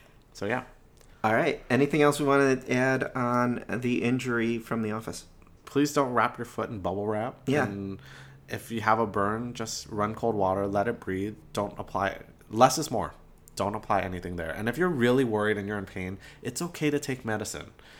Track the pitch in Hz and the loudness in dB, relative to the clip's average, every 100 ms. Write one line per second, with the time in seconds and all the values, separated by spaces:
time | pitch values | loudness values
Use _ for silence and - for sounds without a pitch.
0 | - - _ - 101 123 - - - - | -20 -20 _ -8 -4 -4 -6 -20 -20 -20
1 | - - 110 113 160 - - 127 143 156 | -20 -4 2 2 2 0 0 2 4 6
2 | 147 143 143 139 139 127 - 127 131 131 | 4 6 4 4 4 2 0 2 2 2
3 | - 131 120 123 123 120 - 110 123 120 | -2 -2 0 2 2 0 -4 -4 0 0
4 | 117 127 123 117 113 117 113 113 110 107 | 2 0 0 0 0 -2 -4 -4 -2 -4
5 | 110 - - - - - - 139 143 147 | -6 -12 -14 -20 -20 -20 -2 2 2 2
6 | 135 120 120 - 117 - 107 110 90 98 | 2 2 2 0 -8 -4 -4 -4 -4 -2
7 | 104 107 120 - - 147 117 101 98 95 | -2 -2 -4 -6 -2 0 0 -4 -8 -10
8 | - - - - - 113 - 113 107 110 | -14 -20 -20 -20 -10 -10 -6 -2 2 4
9 | 110 104 98 110 120 120 110 - - 107 | 2 2 0 0 -6 -8 -8 -8 -8 -2
10 | 104 110 117 107 95 95 101 101 95 - | -2 0 -2 2 2 2 0 0 0 -2
11 | - 95 104 107 - - 104 - 104 95 | -4 -4 -4 -8 -8 -4 -4 -6 -6 -2
12 | 98 - - - - 107 131 - 151 113 | -2 -4 -14 -20 -8 4 6 6 -2 -2
13 | 82 - - - - - 98 107 - 101 | -2 -8 -20 -20 -16 -4 -2 -4 0 0
14 | 92 90 87 87 82 - 110 151 180 143 | 2 -6 -6 -6 -6 -4 -4 0 0 4
15 | 120 127 123 107 104 104 101 104 95 98 | 4 6 4 2 2 0 -2 -4 -6 -6
16 | 92 98 - - - - 175 - 151 143 | -6 -8 -14 -10 -8 -6 -8 -2 0 0
17 | 143 131 113 107 104 73 78 - - | -2 -6 -4 -4 -4 -8 -12 -18 -20